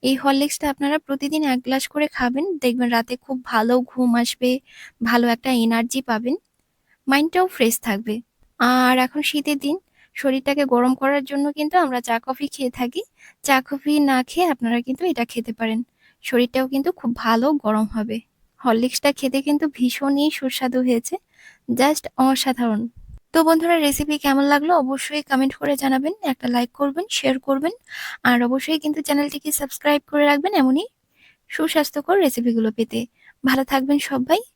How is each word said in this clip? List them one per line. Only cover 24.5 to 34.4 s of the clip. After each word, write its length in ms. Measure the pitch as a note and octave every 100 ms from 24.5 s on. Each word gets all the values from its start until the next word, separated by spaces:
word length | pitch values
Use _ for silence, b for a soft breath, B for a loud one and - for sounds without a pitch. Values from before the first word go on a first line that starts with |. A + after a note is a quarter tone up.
লাগলো 200 | C#4+ D4+ F4
অবশ্যই 400 | B3+ C4+ - D4
কমেন্ট 300 | D4 C4+ C4+
করে 200 | - C#4+ C#4
জানাবেন, 380 | C4+ C4 C#4+ G#4 D#4
একটা 140 | - B3+
লাইক 220 | A#3+ B3
করবেন, 320 | - C#4+ C#4 G#4+
শেয়ার 260 | - C4+ C4
করবেন, 360 | C4+ C4+ D4+ A#4 _ B B B
আর 160 | B3 A#3+
অবশ্যই 360 | A#3+ C4 C#4 D#4
কিন্তু 200 | D4+ D4+
চ্যানেলটিকে 480 | C#4+ C#4+ D4 D4 D4+
সাবস্ক্রাইব 500 | D4 C#4 - D4 D4 _
করে 160 | D4
রাখবেন 280 | D4 C#4+ E4
এমনই 320 | G#4 C4 C4+ A4 _ _ b b b _
সুস্বাস্থ্যকর 640 | - D#4 D#4+ D4 - C#4+ G4
রেসিপিগুলো 460 | E4 B3 A#3+ A3+ A3 A3
পেতে। 240 | A3+ A3+ A#3+ b b b
ভালো 180 | C4 C4
থাকবেন 340 | C4+ C4+ C4+ C#4+ -
সবাই 320 | C4+ B3+ F4